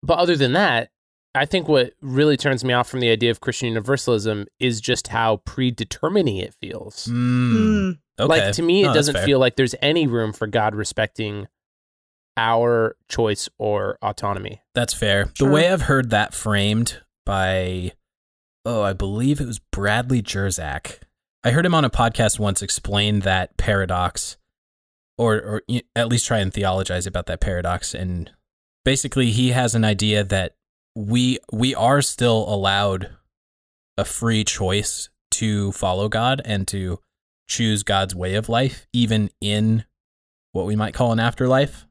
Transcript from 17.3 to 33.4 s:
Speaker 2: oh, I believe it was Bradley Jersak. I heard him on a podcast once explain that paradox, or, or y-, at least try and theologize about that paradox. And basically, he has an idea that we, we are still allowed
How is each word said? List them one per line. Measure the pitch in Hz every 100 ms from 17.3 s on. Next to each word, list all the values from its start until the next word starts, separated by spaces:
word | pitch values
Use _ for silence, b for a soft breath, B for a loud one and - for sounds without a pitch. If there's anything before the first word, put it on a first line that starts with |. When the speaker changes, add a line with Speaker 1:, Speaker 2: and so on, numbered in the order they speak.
| 98 95 95 90 92 90 - _ _ _ _ _ _ -
Speaker 2:
oh, | 117
I | 101
believe | 95 98 104 127 143
it | 131
was | 110
Bradley | _ - 101 107 123 127
Jersak. | 104 98 98 90 78 69 - - - _ _ _
I | 120
heard | 131 175
him |
on | 170
a | 135
podcast | - 117 - 113 -
once | 104 95
explain | 98 - - 101 104 104
that | 98 92 92 -
paradox, | - 101 92 90 87 - - - _ _ _ _ _ _ _ -
or, | 117 107
or | 101 107 -
y-, | 123 - -
at | 117
least | 120 -
try | 117
and | 95
theologize | 104 98 92 95 90 92
about | 90 87
that | 85
paradox. | - 90 87 87 -
And | - 92 90 - _ _ _ _ _
basically, | - 135 135 - 123
he | 110 127
has | 123 123
an | 113
idea | 110 101 107 104
that | 98 98 90 _ _ _ _
we, | - 101 120 127 127 -
we | 110 127
are | 135 117 143
still | 139 - 120 110 107
allowed | 104 98 98 101 95 92 - _ _